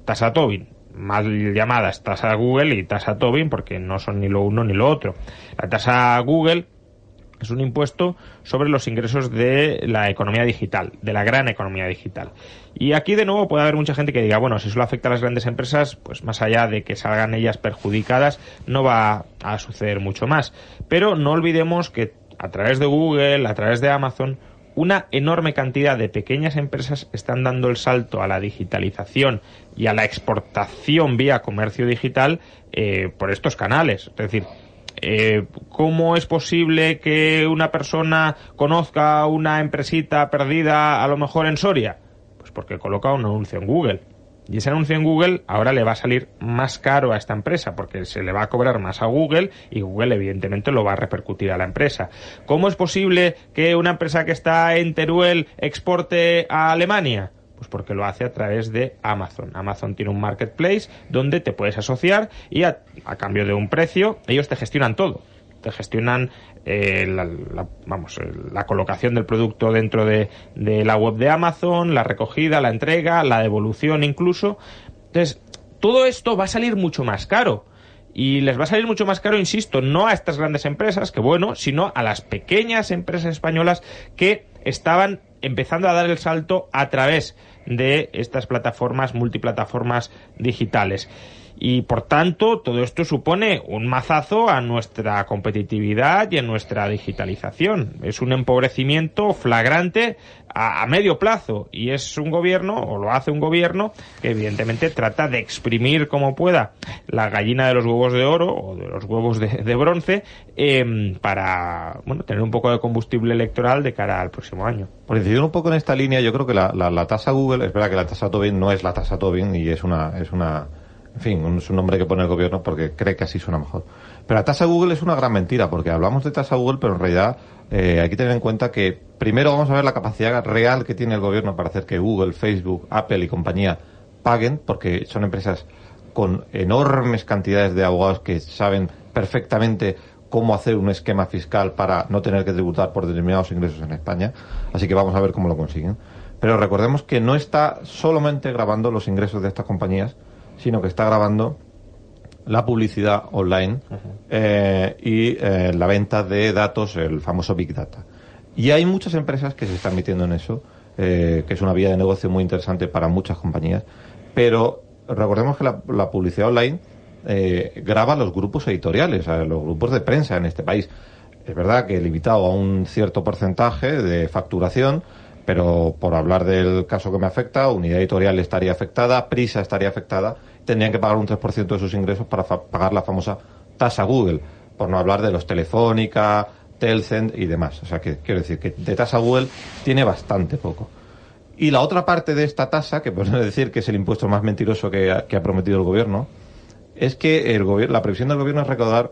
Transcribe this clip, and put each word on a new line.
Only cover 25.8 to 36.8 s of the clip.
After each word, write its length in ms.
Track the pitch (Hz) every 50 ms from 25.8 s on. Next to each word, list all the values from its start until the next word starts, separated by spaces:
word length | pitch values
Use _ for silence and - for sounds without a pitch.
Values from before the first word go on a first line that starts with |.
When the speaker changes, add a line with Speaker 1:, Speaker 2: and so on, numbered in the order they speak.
| 143 143 135 113
Speaker 1:
de 100 | 110 101
pequeñas 480 | - 104 104 - 127 143 156 160 143
empresas 540 | 151 143 139 - 135 131 127 143 139 - -
están 320 | - - - - 120 127 127
dando 240 | 127 127 127 123 123
el 80 | 120
salto 460 | 120 - 131 127 123 117 - - 101
a 60 | 98 95
la 120 | 95 95
digitalización 1040 | 98 104 - - 95 90 - 95 92 95 - - 101 - - 127 139 135 117 101 - - - - - - -
y 100 | - 110
a 60 | 110
la 120 | 107 110 107
exportación 1120 | 104 - - - - 110 107 - - - 107 101 - - - - - 147 165 165 139 123
vía 240 | 113 131 139 139 117
comercio 440 | - - 104 104 110 107 - - 123
digital, 540 | 120 120 117 - 131 131 131 131 147 165 170 - - - - - -
eh, 400 | - - 110 101 98 95 92 90 - -
por 120 | 95 95
estos 240 | 98 - - 156 -
canales. 540 | - 92 95 123 147 165 143 101 - - -
Es 80 | -
decir, 280 | - 110 101 104 110 95 - - - - - - - - - - -
eh, 440 | - - 107 107 110 110 107 107 98 - - - - -
¿cómo 480 | - - 156 160 160 160 165 165 170
es 100 | 170 -
posible 720 | - 170 156 139 - 175 170 170 160 160 160